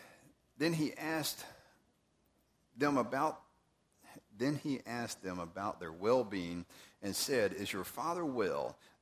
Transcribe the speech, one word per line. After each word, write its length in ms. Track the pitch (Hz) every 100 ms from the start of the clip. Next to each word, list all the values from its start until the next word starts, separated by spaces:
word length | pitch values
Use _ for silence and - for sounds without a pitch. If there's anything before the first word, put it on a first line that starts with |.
| - - - _ _ -
then 160 | 160
he 200 | 160 147
asked 500 | - 156 160 143 - - - - _ _ _ _ _ _ _ _ _ _ 117
them 200 | 147 139
about, 440 | 110 131 156 - - _ _ _ _ _ - - _ 104
then 180 | 131 147
he 240 | 151 127 -
asked 360 | 120 117 -
them 160 | 95 90
about 400 | 85 90 101 -
their 120 | 85
well-being 760 | 82 104 131 107 98 87 87 85 - - -
and 140 | 98 95
said, 380 | - 131 101
'Is 180 | 92 101
your 120 | 101
father 420 | 90 - 151 175 160
well, 520 | 123 95 73 60 - - _